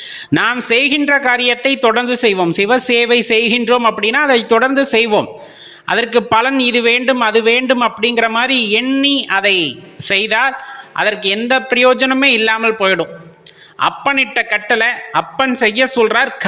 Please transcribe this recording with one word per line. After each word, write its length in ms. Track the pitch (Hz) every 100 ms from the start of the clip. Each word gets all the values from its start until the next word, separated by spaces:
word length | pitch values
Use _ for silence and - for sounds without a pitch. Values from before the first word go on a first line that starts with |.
| - - - 156
நாம் 220 | 208 247 240
செய்கின்ற 420 | 233 277 294 285 277 254
காரியத்தை 460 | 247 247 240 269 269
தொடர்ந்து 300 | 240 220 240 247
செய்வோம். 320 | 233 190 175 165
சிவ 220 | 202 247 247
சேவை 320 | 240 233 240 214
செய்கின்றோம் 580 | 226 233 240 226 240 233
அப்படின்னா 320 | 214 208 254 294
அதை 140 | 247 214
தொடர்ந்து 300 | 226 254 269 269
செய்வோம். 340 | 220 226 208 117 - - - - - -
அதற்கு 300 | 190 233 233 233
பலன் 260 | 220 247 269 247
இது 140 | 240 233
வேண்டும், 340 | 240 247 254 226
அது 140 | 214 220
வேண்டும் 340 | 240 254 247 240
அப்படிங்கிற 400 | - 240 233 226 226
மாதிரி 200 | 254 262 220 208
எண்ணி 340 | 254 269 277 277 233 196
அதை 200 | 196 190 156 117 - - -
செய்தால் 460 | 196 214 220 262 262 - - - -
அதற்கு 260 | 196 202 190 202
எந்த 240 | 240 262 -
பிரயோஜனமே 640 | 247 254 247 262 262 277 233
இல்லாமல் 400 | 220 220 226 220
போயிடும். 320 | 190 180 160 - - - - - - - 156
அப்பனிட்ட 480 | - - 269 254 - 220
கட்டளை, 360 | 208 208 233 226 240 - 156
அப்பன் 340 | 165 - 262 247
செய்ய 260 | 226 214 262 247
சொல்றார், 400 | 220 220 262 -